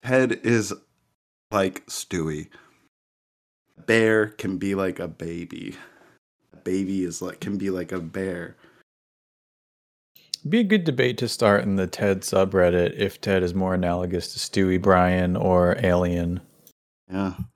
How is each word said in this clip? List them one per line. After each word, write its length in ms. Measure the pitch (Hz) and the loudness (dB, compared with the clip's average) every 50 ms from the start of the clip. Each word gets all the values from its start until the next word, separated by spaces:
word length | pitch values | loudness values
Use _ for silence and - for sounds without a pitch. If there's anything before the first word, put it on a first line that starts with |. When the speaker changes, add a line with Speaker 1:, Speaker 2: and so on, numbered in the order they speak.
| _ | _
Speaker 1:
Ted 360 | 123 127 131 131 120 113 - - | 2 2 4 4 2 0 -2 0
is 300 | 113 120 113 104 92 98 - _ _ _ _ _ _ _ _ _ _ _ _ _ _ | 2 2 2 2 -2 -6 -12 _ _ _ _ _ _ _ _ _ _ _ _ _ _
like 340 | 107 101 98 95 92 - _ | 0 0 0 0 -2 -8 _
Stewie. 640 | - - - - _ - 87 80 80 78 76 78 _ - - - _ _ _ _ _ _ _ _ _ _ _ _ _ _ _ _ _ _ _ _ _ _ | -12 -12 -12 -10 _ -4 -4 -4 -4 -6 -8 -12 _ -20 -20 -20 _ _ _ _ _ _ _ _ _ _ _ _ _ _ _ _ _ _ _ _ _ _
A 40 | _ - | _ -2
bear 440 | - 113 113 113 110 110 110 107 | 0 2 4 4 4 4 4 2
can 300 | 104 - - - 98 92 | 0 -4 -8 -8 -6 -6
be 180 | 87 98 98 98 | -4 -4 -2 -2
like 240 | 98 95 92 87 - | 0 -2 -2 -4 -6
a 80 | 87 | -10
baby. 680 | 85 82 _ 82 85 85 87 87 - 85 87 90 - - - - - _ _ _ _ _ _ _ _ _ _ _ _ _ | -10 -10 _ -10 -10 -8 -10 -10 -12 -12 -12 -12 -14 -14 -16 -20 -20 _ _ _ _ _ _ _ _ _ _ _ _ _
A 40 | |
baby 460 | - _ - 92 98 98 95 98 95 90 | -10 _ -4 -2 -2 -2 -2 -2 -4 -4
is 160 | 87 82 - | -4 -6 -8
like, 180 | 90 87 90 - | -10 -10 -10 -10
can 180 | - 101 101 | -8 -6 -6
be 120 | 95 95 98 | -4 -4 -4
like 220 | 92 92 87 82 95 | -4 -4 -6 -6 -8
a 60 | 92 | -10
bear. 560 | 85 82 82 98 95 95 90 87 87 - - _ - _ _ _ _ _ _ _ _ _ _ _ _ _ _ _ _ _ _ _ _ _ _ _ _ _ _ _ _ _ _ _ _ _ - - _ | -10 -8 -8 -6 -6 -6 -6 -8 -10 -14 -16 _ -20 _ _ _ _ _ _ _ _ _ _ _ _ _ _ _ _ _ _ _ _ _ _ _ _ _ _ _ _ _ _ _ _ _ -12 -10 _
Speaker 2:
Be 120 | 147 175 233 | 0 2 2
a 40 | 233 | 2
good 200 | 185 214 208 170 | 4 2 2 2
debate 320 | 160 131 123 127 123 120 - | 0 0 0 0 0 0 -2
to 80 | 123 | -4
start 360 | 113 - - 120 104 101 104 - | -4 -2 2 4 4 4 4 2
in 120 | 101 98 | 0 0
the 120 | 98 95 | 0 -2
Ted 340 | 87 - - 104 101 95 92 | -2 -4 -2 0 0 0 0
subreddit 720 | - - - 95 95 95 95 95 90 87 87 87 87 85 - | -2 0 2 2 2 2 4 4 4 4 4 4 2 0 0
if 240 | - 101 95 - - | -2 -4 -4 -4 -6
Ted 240 | - 104 98 92 90 | -2 0 0 2 0
is 100 | 87 87 | 0 -2
more 200 | 95 92 92 92 | -2 -2 0 0
analogous 600 | 90 90 87 87 90 90 87 90 87 - - - | 0 0 0 -2 -2 -4 -4 -4 -6 -6 -6 -10
to 60 | - | -10
Stewie, 420 | - - - 98 95 92 92 92 | -10 -4 0 0 2 2 2 2
Brian, 540 | 90 101 92 90 90 90 90 92 90 87 90 | 4 6 6 6 6 4 4 2 2 0 0
or 400 | 92 - 95 90 90 87 87 90 - 120 | 0 2 2 4 4 4 4 2 2 2
Alien. 560 | 92 87 90 90 87 87 85 87 85 87 90 - _ _ _ _ - _ _ _ _ _ _ _ _ | 2 2 2 2 2 0 0 -2 -2 -4 -6 -8 _ _ _ _ -20 _ _ _ _ _ _ _ _
Speaker 1:
Yeah. 220 | 92 95 98 95 92 - 117 - _ | -6 -4 -4 -4 -6 -8 -12 -12 _